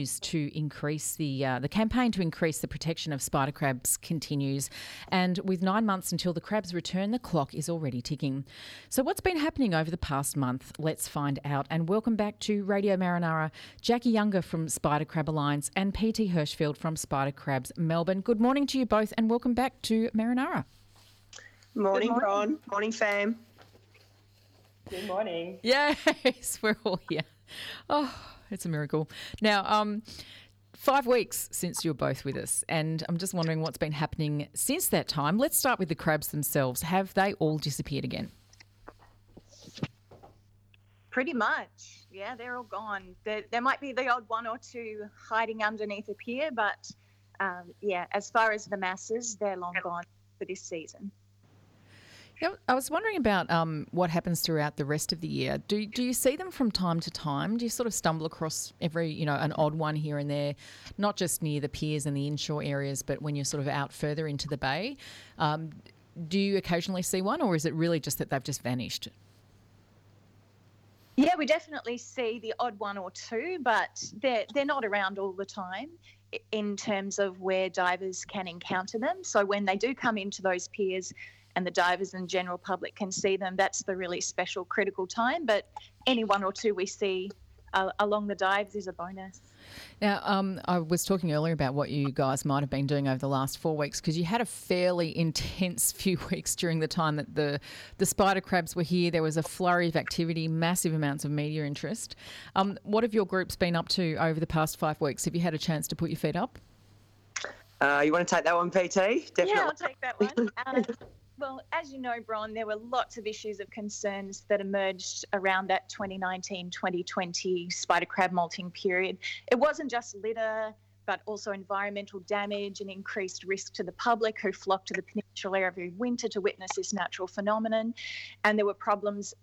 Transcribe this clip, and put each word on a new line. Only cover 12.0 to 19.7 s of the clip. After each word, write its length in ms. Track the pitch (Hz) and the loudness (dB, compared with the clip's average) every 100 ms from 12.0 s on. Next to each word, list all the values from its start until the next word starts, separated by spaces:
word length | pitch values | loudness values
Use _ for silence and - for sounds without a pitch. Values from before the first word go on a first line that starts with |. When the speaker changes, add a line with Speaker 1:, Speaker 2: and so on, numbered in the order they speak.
| 233 214 | 2 2
Speaker 1:
back 240 | 208 208 | 0 -2
to 240 | - 202 | -2 0
Radio 320 | 196 202 202 185 | 2 2 4 4
Marinara, 560 | 180 175 165 160 156 - - - | 4 2 2 2 0 -4 -16 -4
Jackie 300 | - 240 240 | 2 4 4
Younger 300 | 220 208 190 | 4 4 2
from 280 | - 165 160 | 0 -2 -2
Spider 340 | - 156 147 | 0 2 2
Crab 260 | 151 160 151 | 2 -2 0
Alliance 400 | 156 143 147 - 190 | 2 2 2 0 0
and 180 | 196 | 0
P 200 | 185 220 | 2 2
T 160 | 220 208 | 2 2
Hirschfield 480 | 175 151 - 151 147 | 2 2 0 0 0
from 180 | 160 160 | -4 -4
Spider 380 | - 139 135 | -2 0 0
Crabs 400 | - - 131 127 - | -2 0 0 -2 -2
Melbourne. 460 | 165 165 170 190 | 0 2 2 2
Good 180 | 190 220 | 2 4
morning 260 | 240 277 277 | 4 4 2
to 120 | 262 | 2
you 60 | 240 | 4
both, 280 | 214 214 - | 4 2 2
and 120 | 220 | 2
welcome 240 | 240 247 | 4 2
back 280 | 240 262 | 2 0